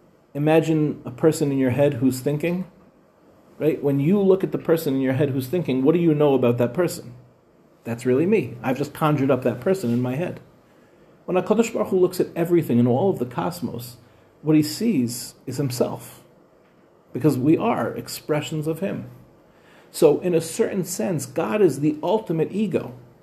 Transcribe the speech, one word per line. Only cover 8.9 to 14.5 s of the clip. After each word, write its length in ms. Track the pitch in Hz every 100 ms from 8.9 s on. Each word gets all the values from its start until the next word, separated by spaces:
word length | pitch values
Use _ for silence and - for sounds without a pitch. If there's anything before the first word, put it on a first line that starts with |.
conjured 380 | - 151 139 135
up 100 | 123
that 180 | 123 117
person 320 | 190 190 117
in 100 | 120
my 140 | 127 135
head." 240 | 180 - - _ _ _ _ _ _ _ -
When 100 | 180
HaKadosh 380 | 180 214 226
Baruch 160 | 226 202
Hu 80 | 190
looks 220 | 180 -
at 100 | - 170
everything 420 | 170 170 120 120
in 100 | 123
all 220 | 127 196
of 100 | 143
the 60 | 127
cosmos, 720 | - 175 170 226 - - - - _ _ _
what 120 | 151